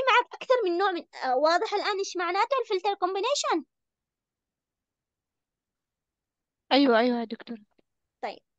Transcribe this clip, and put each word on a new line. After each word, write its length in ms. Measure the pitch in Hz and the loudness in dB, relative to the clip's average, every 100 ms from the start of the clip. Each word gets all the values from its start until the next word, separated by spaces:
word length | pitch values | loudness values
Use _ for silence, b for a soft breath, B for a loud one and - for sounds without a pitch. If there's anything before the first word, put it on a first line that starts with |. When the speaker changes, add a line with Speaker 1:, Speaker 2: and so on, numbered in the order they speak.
| 523 | 4
Speaker 1:
معك 240 | 440 480 | 2 0
اكثر 220 | - - 508 381 | -4 0 0 2
من 120 | 339 | 0
نوع 140 | 392 | -2
من، 140 | 349 - 262 | -2 -10 -8
آه، 120 | 262 254 | -2 2
واضح 380 | 302 349 440 | 2 2 0
الان 240 | 392 349 403 | -2 -2 -4
ايش 200 | 392 359 | -6 -6
معناته 380 | 349 370 466 539 | -4 0 0 0
الفلتر 320 | 466 392 415 | -2 -4 -2
combination؟ 720 | 403 359 392 440 571 587 381 254 _ _ _ _ _ _ _ _ _ _ _ _ _ _ _ _ _ _ _ _ _ _ _ _ _ _ _ _ _ - | -2 -2 -2 -2 -2 -2 -2 -4 _ _ _ _ _ _ _ _ _ _ _ _ _ _ _ _ _ _ _ _ _ _ _ _ _ _ _ _ _ 0
Speaker 2:
أيوة، 280 | 269 277 226 | 4 6 4
أيوة 200 | 247 240 | 4 0
يا 40 | |
دكتور. 340 | 226 226 - 226 208 _ _ _ _ - | -4 -10 -12 -16 _ _ _ _ _ -12
Speaker 1:
طيب، 180 | 233 - _ | -12 -12 _